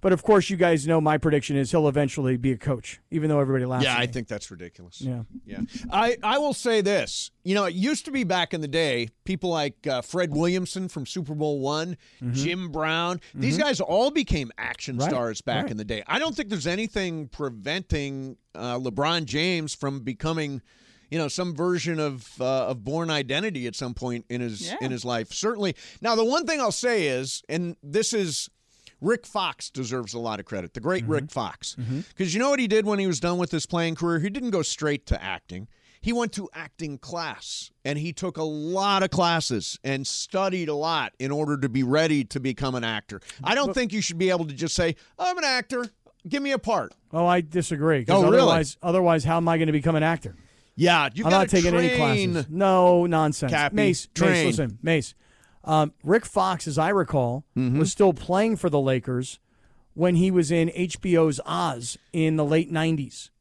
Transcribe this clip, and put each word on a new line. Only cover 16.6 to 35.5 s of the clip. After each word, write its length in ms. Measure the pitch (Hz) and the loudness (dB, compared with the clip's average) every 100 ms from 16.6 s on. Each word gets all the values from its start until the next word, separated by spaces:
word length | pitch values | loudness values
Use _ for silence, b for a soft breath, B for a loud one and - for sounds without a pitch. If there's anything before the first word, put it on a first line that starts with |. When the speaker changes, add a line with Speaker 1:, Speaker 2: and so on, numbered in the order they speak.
| 147 | -2
Speaker 2:
anything 640 | 180 220 214 185 160 143 | -2 -2 -4 -4 -6 -10
preventing, 1120 | - 143 113 104 175 - 160 143 135 135 - _ | -6 -8 -6 -6 -6 -2 -4 -2 -6 -10 -14 _
uh, 240 | 78 117 123 | -10 -6 -4
LeBron 480 | 127 107 147 170 143 | -4 0 0 0 -2
James 480 | 143 175 175 151 | -2 0 0 -4
from 260 | - 139 139 | -6 -6 -4
becoming 640 | 120 117 160 165 151 135 b b b b b | -8 -4 -2 -2 -4 -8 b b b b b
you 80 | 156 | -4
know, 100 | 147 | -4
some 260 | - 180 | -2 -4
version 440 | 147 175 180 143 160 | -2 0 0 -2 -2
of, 420 | 151 131 - - | -2 -4 -14 -6
uh, 280 | 127 131 110 | 0 0 0
of 160 | 127 | -4
Bourne 260 | 104 156 165 | -4 -4 -2
Identity 560 | 151 127 139 214 156 123 | -2 -2 -2 -2 -4 -6
at 80 | |
some 200 | - 127 | -6 -8
point 300 | 123 127 120 - | -6 -6 -6 -6
in 120 | 123 | -6
his, 220 | 120 104 87 | -6 -6 -8
Speaker 3:
Yeah. 80 | - | -6
Speaker 2:
in 100 | 131 | -6
his 140 | 127 | -6
life. 280 | 120 120 110 | -4 -4 -4
Certainly. 420 | - 202 226 196 - B B | -4 -4 -2 -4 -4 B B
Now, 140 | 226 | -2
the 100 | 226 | 2
one 220 | 226 294 311 | 2 2 0
thing 140 | 311 | 0
I'll 120 | 240 | 0
say 360 | - 247 226 151 | 0 0 0 0
is, 340 | 127 131 - - | -2 -4 -10 -6
and 280 | 156 175 170 | -4 -4 -8
this 300 | 143 165 214 | -4 -2 0
is, 360 | 226 180 135 - b b b b b | 0 -2 -4 -8 b b b b b
Rick 260 | 165 233 - | -2 -2 -2
Fox 440 | 208 180 - - | -4 -4 -6 -12
deserves 420 | - 123 127 110 | -8 -6 -6 -6
a 60 | 117 | -6
lot 220 | 117 104 | -6 -6
of 60 | 98 | -6
credit, 280 | 101 87 | -8 -8
the 60 | - | -6
great 240 | 120 185 | -2 -2
Speaker 1:
Mm-hmm. 80 | 113 | 0
Speaker 2:
Rick 180 | - 147 | -2 -2
Fox. 440 | - 104 - - - | -6 -6 -8 -14 -8
Speaker 1:
Mm-hmm. 200 | 117 131 196 - | -6 -6 -8 -6
Speaker 2:
'Cause 160 | 190 | -4
you 40 | 185 | 0
know 120 | 262 | 2
what 100 | 277 | 2
he 60 | 233 | 2
did 160 | 220 | 2
when 140 | 208 202 | 2 0
he 80 | 190 | 0
was 120 | 151 | 0
done 200 | 175 180 | 0 0
with 120 | 175 | -2
his 140 | 165 - | -4 -2
playing 280 | 175 165 | -2 -2
career? 240 | 165 170 170 | 0 0 0
He 80 | 185 | -2
didn't 200 | 220 254 | -4 -2
go 100 | 190 | -2
straight 440 | 156 - 151 143 - | -2 -2 -2 -2 -2
to 160 | - | -4
acting. 460 | 95 87 _ | -4 -10 _